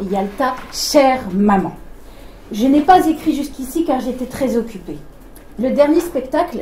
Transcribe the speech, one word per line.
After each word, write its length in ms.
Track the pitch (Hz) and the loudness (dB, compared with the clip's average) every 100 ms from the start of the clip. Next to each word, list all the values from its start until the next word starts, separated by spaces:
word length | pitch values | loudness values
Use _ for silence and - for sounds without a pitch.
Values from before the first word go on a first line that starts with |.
| 190 | -4
Yalta, 440 | 196 196 - 254 254 - | -2 -4 -2 -4 -4 -10
Chère 480 | - - 302 269 254 233 | -8 2 4 4 2 -2
maman, 400 | 180 208 196 165 - - - - - - - - | 0 4 4 0 -6 -16 -18 -20 -20 -20 -20 -12
je 140 | 208 262 | -2 4
n'ai 140 | 294 | 4
pas 240 | 294 370 320 | 6 6 6
écrit 280 | 311 320 277 | 0 0 -2
jusqu'ici 480 | 277 - 262 330 | -4 -8 -6 -4
car 160 | 330 254 | 0 -2
j'étais 280 | 226 247 247 | -2 -6 -6
très 280 | - 262 226 | -4 -2 0
occupée. 420 | 226 180 - 147 - - - - - - | -2 -8 -12 -14 -14 -20 -20 -20 -18 -4
Le 100 | 247 | -2
dernier 280 | 220 285 339 | 4 4 4
spectacle, 600 | 339 269 254 311 349 226 | 2 -4 -2 -2 -2 -4